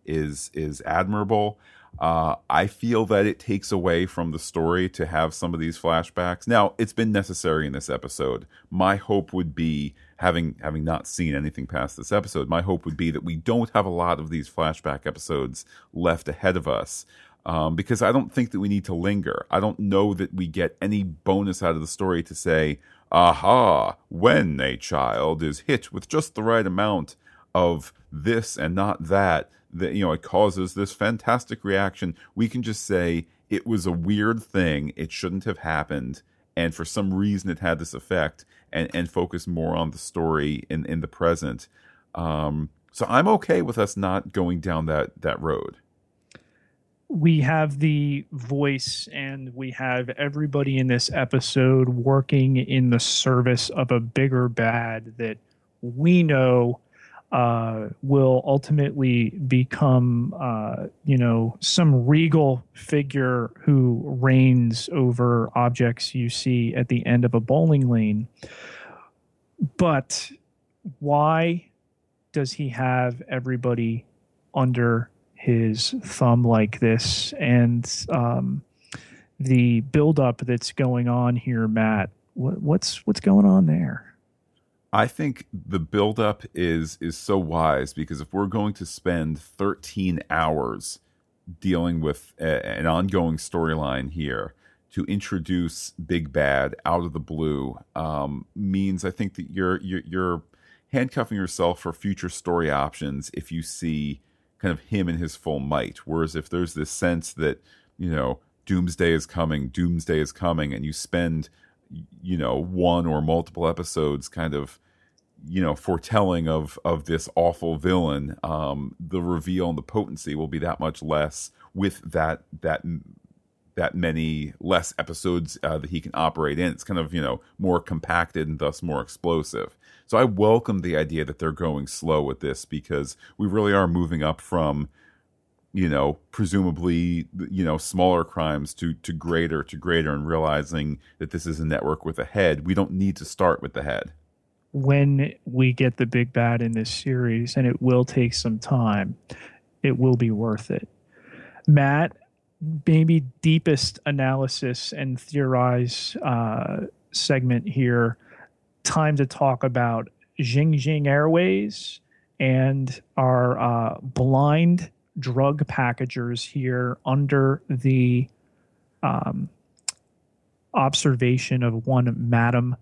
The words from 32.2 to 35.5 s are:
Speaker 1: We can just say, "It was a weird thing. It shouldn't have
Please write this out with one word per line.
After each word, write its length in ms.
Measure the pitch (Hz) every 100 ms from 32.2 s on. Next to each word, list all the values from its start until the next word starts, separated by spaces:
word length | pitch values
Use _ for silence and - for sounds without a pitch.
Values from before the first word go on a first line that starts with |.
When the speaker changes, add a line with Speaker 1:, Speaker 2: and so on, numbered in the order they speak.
| -
Speaker 1:
We 120 | - 113
can 160 | 123
just 220 | 113 107
say, 420 | - 92 87 85 82 _ -
"It 180 | 104 117
was 200 | 110 90
a 40 |
weird 520 | 87 85 104 107 113
thing. 500 | - 98 85 73 73 -
It 140 | 80
shouldn't 340 | - 92 95
have 160 | 107